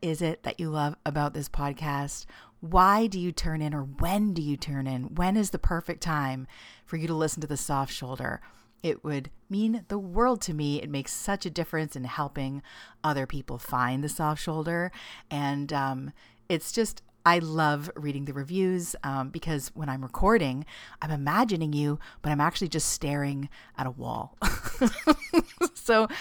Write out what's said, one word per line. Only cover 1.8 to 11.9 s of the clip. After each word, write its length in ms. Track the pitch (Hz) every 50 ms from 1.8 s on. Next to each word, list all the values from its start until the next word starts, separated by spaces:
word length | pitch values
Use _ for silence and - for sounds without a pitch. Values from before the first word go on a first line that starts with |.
| 156 151 143 139 143 143 - - - - - - - - _ -
Why 460 | - 160 175 185 185 196 202 214 226
do 120 | 220 190 185
you 140 | 175 180 165
turn 300 | - - 170 160 156 151
in, 120 | 147 147
or 80 | 147 135
when 500 | 139 139 - 165 170 196 208 214 208 180
do 80 | 165 151
you 140 | 147 143
turn 300 | 143 - 156 143 139 135
in? 280 | 135 131 127 127 - 151
When 220 | 165 180 185 196
is 140 | 220 202 185
the 80 | - 185
perfect 440 | - - 180 165 - - 165 - -
time 440 | 170 156 151 139 135 131 131 131 123 - - - - - - _
for 120 | - -
you 120 | 160 160 165
to 60 | 165
listen 260 | 156 156 151 - 160
to 60 | 151
The 100 | 147 147
Soft 360 | 135 - - 143 135 135 135 -
Shoulder? 480 | - 135 127 135 - - - - - - - - - _ _ _ _ -
It 200 | 165 - - -
would 280 | 151 147 139 131 - - - _ -
mean 360 | 196 202 220 220 226 226 170 -
the 100 | 202 208
world 420 | 196 180 175 214 240 254 247 220 -
to 120 | - 151
me. 260 | 151 147 143 143 147
It 100 | - 147
makes 220 | 143 139 135 - -
such 320 | - - 202 202 196 -
a 60 | 185
difference 460 | 151 175 160 - - 160 160 147